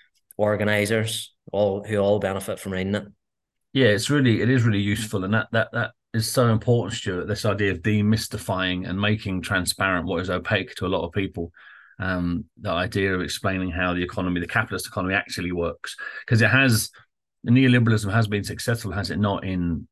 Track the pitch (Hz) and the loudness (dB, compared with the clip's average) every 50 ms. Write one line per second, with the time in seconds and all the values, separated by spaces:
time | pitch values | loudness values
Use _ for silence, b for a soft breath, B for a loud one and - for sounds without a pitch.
0 | B B B B _ _ - - 104 104 107 101 104 104 107 104 104 101 113 110 | B B B B _ _ -2 0 2 2 2 2 2 2 2 2 2 2 2 0
1 | 107 110 113 - - - _ _ - - - 98 104 101 98 104 101 107 107 101 | 0 -2 -4 -8 -10 -12 _ _ -12 -4 0 2 2 2 0 -2 -4 -2 0 2
2 | 98 101 104 101 98 95 98 95 98 - 95 - - 98 95 92 95 98 104 98 | 4 4 2 2 2 -2 -2 -4 -4 -6 -8 -8 -6 -6 -4 -2 -2 -2 -2 -4
3 | 98 - - _ _ _ _ _ _ _ _ _ _ _ - 135 131 107 104 98 | -4 -8 -18 _ _ _ _ _ _ _ _ _ _ _ 2 4 4 4 4 2
4 | - - 147 147 131 120 107 - 107 120 135 127 113 117 104 101 101 101 101 - | 2 0 2 4 4 4 4 4 4 2 4 4 4 4 2 2 2 0 0 -2
5 | - - - 98 92 98 110 110 - - 123 110 - - - 120 110 - - _ | -2 -4 -4 -4 -2 0 0 0 0 0 -2 -2 -2 -2 -4 -4 -4 -6 -8 _
6 | _ _ - 113 110 - - 139 120 117 110 107 - 120 120 117 87 98 - - | _ _ -4 -2 -2 0 2 2 4 4 4 2 4 2 2 2 2 -2 -6 -6
7 | - 101 90 90 - 101 98 - - 107 95 98 104 98 90 82 - 110 107 104 | -6 -4 -4 -4 -4 -4 -4 -2 0 -2 0 0 0 0 0 0 0 0 2 2
8 | 104 107 110 107 - - - - - - 95 92 92 90 90 90 90 87 90 98 | 4 4 2 2 0 -6 -8 -8 -4 -4 -2 -2 0 -2 -2 -4 -4 -4 -4 0
9 | 101 104 107 107 - 101 92 90 85 - 101 90 87 - - - 98 95 92 87 | 0 0 0 0 -2 -4 -6 -4 -2 -2 -2 0 0 -2 -2 -2 0 0 0 0
10 | 82 92 90 85 90 95 90 87 - - 110 95 95 - - - 95 90 95 85 | -2 -2 -2 -2 -2 -2 -4 -4 -2 -2 -2 -2 -2 -4 -8 -6 -4 -2 -2 -2
11 | 85 87 - 101 95 90 - 90 85 82 B B B B B B B B B B | -2 -4 -4 -4 -4 -4 -4 -8 -8 -8 B B B B B B B B B B
12 | 95 92 92 90 87 87 87 87 85 - _ - - 98 82 85 92 - - 101 | -4 -2 -2 0 0 -2 -2 -4 -6 -10 _ -10 -6 -4 -2 -2 -2 -2 0 0
13 | 98 98 92 90 87 - - - - 98 95 92 92 90 82 87 92 90 90 90 | 0 0 0 -2 -2 -4 -6 -4 -2 -2 -2 -2 -2 -2 -2 -2 0 0 0 -2
14 | 87 87 - - 90 90 90 87 87 - - 113 113 - 98 90 - - - 101 | -2 -4 -4 -4 -2 -2 -2 -2 -2 -2 -2 -2 -2 -2 -4 -8 -8 -6 -6 -4
15 | 92 95 95 101 - - - 107 90 90 90 87 85 82 - - - - - B | -2 0 -2 -2 -2 -4 -8 -6 -6 -4 -2 -2 -2 -4 -4 -8 -12 -14 -12 B
16 | B B B B B B 120 110 113 104 123 131 135 127 113 110 - - b b | B B B B B B 2 4 4 4 4 4 4 4 4 2 0 -4 b b
17 | b b _ _ _ _ _ _ - 120 120 131 135 131 123 123 113 117 110 107 | b b _ _ _ _ _ _ 2 4 6 6 6 6 6 6 6 4 2 2
18 | 104 95 104 117 110 101 104 101 92 - 90 - - 120 117 113 - 98 92 104 | 0 0 2 2 2 2 0 -2 -4 -6 -8 -6 -4 -4 -4 -2 -4 -6 -4 -4
19 | 92 - 78 95 104 101 98 - - 95 92 90 87 85 82 73 - - | -4 -4 -2 0 0 0 0 -2 -2 -4 -2 -2 0 0 -2 -4 -6 -10